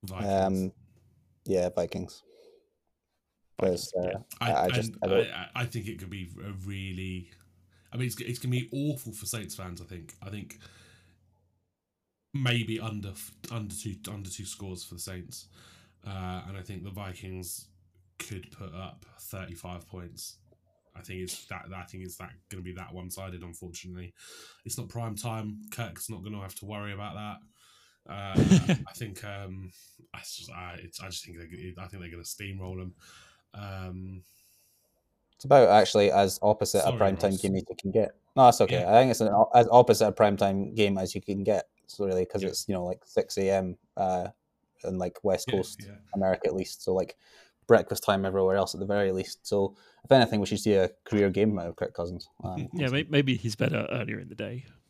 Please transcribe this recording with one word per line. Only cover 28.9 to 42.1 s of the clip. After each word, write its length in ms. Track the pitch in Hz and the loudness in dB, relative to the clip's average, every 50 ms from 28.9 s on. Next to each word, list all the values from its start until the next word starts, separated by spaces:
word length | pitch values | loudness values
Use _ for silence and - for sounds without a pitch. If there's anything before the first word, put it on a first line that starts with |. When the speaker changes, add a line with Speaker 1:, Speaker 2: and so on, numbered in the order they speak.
| - | -10
Speaker 1:
think, 300 | - 120 104 98 - - | -12 -10 -10 -10 -12 -12
um, 460 | 104 101 98 101 95 92 95 95 90 - - - - _ _ - _ - | -12 -12 -12 -12 -12 -12 -12 -14 -14 -16 -20 -20 -20 _ _ -20 _ -20
I 60 | 92 | -18
just, 320 | - - - - 87 87 | -16 -14 -14 -14 -14 -16
I, 280 | 90 90 90 90 85 87 - | -16 -14 -14 -14 -14 -14 -16
it's, 180 | 87 - - | -16 -16 -14
I 60 | - | -14
just 180 | 95 90 - - | -12 -12 -12 -12
think 140 | - 85 82 | -14 -16 -18
they, 340 | 85 80 85 85 85 90 90 90 | -16 -16 -16 -14 -14 -14 -12 -14
I 80 | 92 | -14
think 160 | 90 98 98 90 | -14 -14 -14 -14
they're 80 | 85 | -14
gonna 140 | 82 85 85 | -14 -14 -14
steamroll 520 | - - - 104 98 98 95 92 92 92 | -14 -12 -10 -10 -10 -10 -10 -10 -10 -10
them. 180 | 92 92 90 90 _ - - - - - _ _ _ _ _ _ | -10 -10 -12 -14 _ -20 -20 -20 -20 -20 _ _ _ _ _ _
Um, 680 | 101 101 101 95 95 92 92 90 90 92 95 95 92 90 _ _ _ _ _ _ _ _ _ _ _ _ _ _ _ _ _ _ _ _ _ _ | -14 -12 -12 -10 -10 -10 -10 -10 -10 -12 -12 -14 -14 -18 _ _ _ _ _ _ _ _ _ _ _ _ _ _ _ _ _ _ _ _ _ _
Speaker 2:
It's 80 | _ - | _ 2
about 220 | 135 143 139 123 98 | 8 8 10 10 10
actually 420 | 98 107 101 - - 107 101 101 | 10 8 8 8 6 6 6 6
as 280 | 71 95 101 95 90 - - | 8 6 6 4 2 2 2
opposite 400 | 101 - - - - - 104 73 | 2 2 2 0 0 2 2 2
Speaker 1:
Sorry, 120 | 95 117 | 2 2
Speaker 2:
a 40 | 113 | 4
prime 180 | 107 98 98 | 2 2 2
time 140 | - - 101 98 | 2 0 0 0
Speaker 1:
Ross. 80 | 92 - | 2 0
Speaker 2:
game 120 | 101 95 | 0 0
as 100 | 95 90 - | 0 -2 -6
you 80 | - | -12
can 140 | - - 98 | -6 -6 0
get. 200 | 95 117 104 - - _ _ _ _ | 2 2 2 2 -2 _ _ _ _
No, 80 | - 131 | 8 10
that's 140 | 123 117 - 110 | 10 10 8 4
okay. 180 | 92 - 90 | 4 4 2
Speaker 1:
Yeah. 100 | 87 87 | 2 8
Speaker 2:
I 100 | 104 117 | 8 8
think 100 | 131 131 117 | 8 8 4
it's 80 | - | 2
an, 80 | 113 107 | 2 4
o-, 220 | 101 104 110 - - | 6 6 6 8 8
as 140 | 123 117 110 | 6 8 10
opposite 380 | 113 123 123 - 113 - 113 104 | 10 8 10 10 8 6 6 2
a 40 | 101 | 6
prime 240 | - 113 104 101 | 6 6 6 6
time 380 | 95 104 98 98 98 98 - - | 4 2 2 2 0 -2 -4 2
game 240 | 110 107 101 98 95 | 2 2 4 4 0
as 160 | 95 92 - | -2 -2 -4
you 60 | 101 - | -6 -6
can 200 | - 101 98 98 | -4 -4 -2 2
get. 240 | 98 107 95 - _ _ _ _ | 2 2 2 0 _ _ _ _
So 180 | _ - - 104 | _ -8 -4 -2
really, 200 | 98 | 0